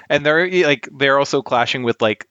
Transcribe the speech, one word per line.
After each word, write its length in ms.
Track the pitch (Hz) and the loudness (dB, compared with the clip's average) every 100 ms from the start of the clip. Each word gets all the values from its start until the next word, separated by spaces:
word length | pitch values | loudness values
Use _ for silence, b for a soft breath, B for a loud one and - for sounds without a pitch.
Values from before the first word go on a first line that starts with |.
| - | -4
And 160 | 147 147 | -2 0
they're, 220 | 160 185 | 0 0
y-, 160 | 180 151 | 0 2
like, 220 | 139 - | 0 -4
they're 280 | 139 139 139 | -2 0 2
also 220 | 139 139 | 0 -2
clashing 420 | - 123 117 131 | 0 0 0 -2
with, 180 | 120 113 | -2 0
like, 260 | 110 107 - | 0 -2 -8